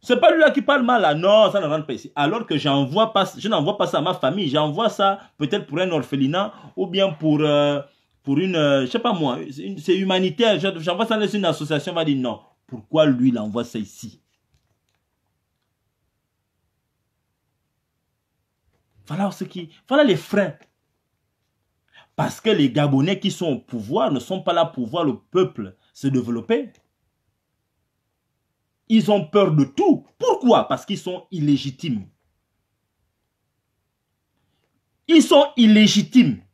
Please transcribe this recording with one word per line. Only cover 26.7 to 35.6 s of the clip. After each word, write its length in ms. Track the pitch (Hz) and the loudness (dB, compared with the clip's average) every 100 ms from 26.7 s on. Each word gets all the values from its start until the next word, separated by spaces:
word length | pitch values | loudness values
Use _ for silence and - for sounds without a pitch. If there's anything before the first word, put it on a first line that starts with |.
| _ _ _ _ _ _ _ _ _ _ _ _ _ _ _ _ _ _ _ _ _ _ | _ _ _ _ _ _ _ _ _ _ _ _ _ _ _ _ _ _ _ _ _ _
Ils 220 | 226 175 | 2 4
ont 140 | 202 156 | 0 2
peur 260 | 208 190 | 2 4
de 140 | 156 - | 4 2
tout. 400 | - 392 - - _ | 2 2 2 -2 _
Pourquoi ? 480 | 494 403 247 170 - | -2 0 4 2 2
Parce 200 | 131 - | -6 -6
qu'ils 120 | 196 | -8
sont 300 | 180 180 - | -8 -12 -12
illégitimes. 800 | 180 147 139 135 131 170 110 95 _ _ _ _ _ _ _ _ _ _ _ _ _ _ _ _ _ _ _ _ _ _ _ _ _ _ _ _ _ - | -4 0 0 -2 -10 -8 -8 -10 _ _ _ _ _ _ _ _ _ _ _ _ _ _ _ _ _ _ _ _ _ _ _ _ _ _ _ _ _ 4
Ils 120 | 320 | 4
sont 240 | - 294 285 | 8 6 4
illégitimes. 840 | - | 4